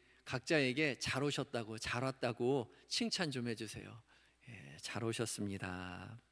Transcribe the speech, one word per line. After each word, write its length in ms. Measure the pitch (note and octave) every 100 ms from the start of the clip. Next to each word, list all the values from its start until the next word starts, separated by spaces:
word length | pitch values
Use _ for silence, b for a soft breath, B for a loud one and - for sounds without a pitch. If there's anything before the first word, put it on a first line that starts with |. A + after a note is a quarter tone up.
| B B
각자에게 720 | - B2+ - D#3 C3 B2+ D3+ A#2
잘 220 | B2+ C3
오셨다고, 540 | C#3+ C#3+ C3 A#2+ G#2+ A2+
잘 260 | - A#2+
왔다고 680 | C3 - B2 A#2 B2 C#3 A2 B B
칭찬 420 | - A3+ - D#3+
좀 180 | B2+ A#2+
해주세요. 540 | A2 G#2+ A2+ G2+ A2 - b b b -
예, 280 | A2 C#2 D2+
잘 220 | - G#2
오셨습니다. 1160 | A2+ A2 A2 - G2+ F#2+ F#2+ F2+ F2+ F2+ G2 A2+ _